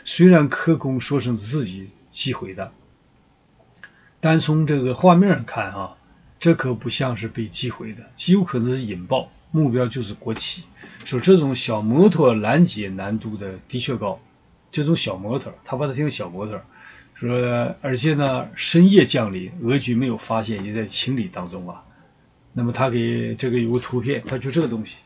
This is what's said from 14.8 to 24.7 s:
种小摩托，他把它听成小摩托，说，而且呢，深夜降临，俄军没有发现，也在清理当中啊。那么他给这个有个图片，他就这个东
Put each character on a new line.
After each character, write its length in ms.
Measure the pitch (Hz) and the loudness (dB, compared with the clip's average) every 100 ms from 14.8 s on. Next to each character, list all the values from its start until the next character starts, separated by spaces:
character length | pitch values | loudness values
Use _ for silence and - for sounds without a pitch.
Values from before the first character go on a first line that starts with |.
种 140 | 147 165 | 0 0
小 200 | 127 92 | 0 -6
摩 220 | 104 131 | -6 -6
托， 160 | - 87 | -8 -14
他 120 | - 127 | -10 -6
把 100 | 143 | -4
它 60 | |
听 100 | 131 | -2
成 80 | 151 | -4
小 180 | - 92 | -4 -8
摩 180 | 87 104 | -10 -10
托， 140 | 101 - - - - - | -10 -16 -20 -20 -20 -20
说， 600 | - 120 123 123 120 120 - | -8 -4 -2 0 -2 -4 -6
而 140 | 139 | -6
且 200 | 127 156 | -2 0
呢， 340 | 147 139 127 - - | 0 0 -2 -6 -8
深 340 | - 170 185 | 0 6 8
夜 140 | 196 | 8
降 280 | 139 139 110 | 6 2 -2
临， 200 | 95 90 - | -6 -10 -6
俄 160 | 117 139 | -2 0
军 180 | 127 117 | 0 0
没 120 | 131 | 0
有 80 | 110 | -4
发 260 | - 113 | -4 -4
现， 220 | 107 107 | -2 -6
也 80 | 98 | -6
在 120 | 110 | -8
清 320 | 101 - 123 131 | -6 -4 -2 -4
理 140 | 92 | -4
当 160 | 95 87 | -8 -12
中 200 | 92 87 | -12 -14
啊。 100 | 85 - _ _ _ _ _ _ - | -16 -20 _ _ _ _ _ _ -4
那 60 | |
么 100 | 120 | -4
他 160 | 117 131 | 0 0
给 460 | 120 117 117 113 | 0 -2 -2 -4
这 160 | 113 127 | -4 -2
个 80 | 123 | 0
有 140 | 117 | 0
个 60 | 123 | -2
图 200 | - 123 | -2 -4
片， 220 | 110 135 | -4 -4
他 140 | - 131 | -6 -8
就 120 | 135 | -4
这 120 | 139 | -2
个 60 | |
东 160 | 143 | -2